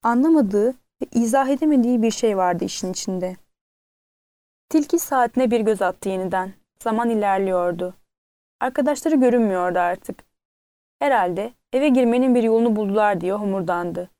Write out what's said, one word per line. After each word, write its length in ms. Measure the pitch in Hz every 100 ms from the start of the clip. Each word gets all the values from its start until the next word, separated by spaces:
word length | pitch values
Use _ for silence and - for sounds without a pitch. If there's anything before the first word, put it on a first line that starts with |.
Anlamadığı 680 | 233 240 302 320 208 202 226
ve 340 | 254 _ _ -
izah 360 | 233 233 269 269
edemediği 540 | 277 311 277 233 247
bir 100 | 226
şey 260 | - 226 196
vardı 280 | 180 175 190
işin 260 | - 185
içinde. 440 | 185 - 185 185 185 _ _ _ _ _ _ _ _ _ _ _ _ _
Tilki 300 | 311 294 339
saatine 520 | - 262 240 - 254
bir 80 | 233
göz 220 | 220 208
attı 280 | 185 - 196
yeniden. 440 | 190 185 190 185 - _ _
Zaman 300 | 233 220 233
ilerliyordu. 840 | 220 202 196 196 185 175 175 180 - _ _ _ _ _ _
Arkadaşları 560 | 254 254 269 285 330 302
görünmüyordu 640 | 247 240 220 185 180 180
artık. 440 | 175 185 - - _ _ _ _ _ _ _ _
Herhalde 540 | 285 247 180 175 220 _ _
eve 160 | 254 294
girmenin 460 | 254 240 247 262 240
bir 80 |
yolunu 320 | 226 226 233 214
buldular 460 | 208 202 208 190
diye 120 | 180
homurdandı. 760 | 208 208 190 175 175 175 170 180 _